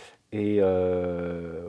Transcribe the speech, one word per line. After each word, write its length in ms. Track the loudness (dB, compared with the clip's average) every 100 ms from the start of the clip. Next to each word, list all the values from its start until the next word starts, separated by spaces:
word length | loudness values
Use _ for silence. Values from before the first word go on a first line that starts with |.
| -20 -20 _
et, 260 | -4 0 4
euh, 1080 | 4 4 2 0 -2 -4 -4 -6 -8 -10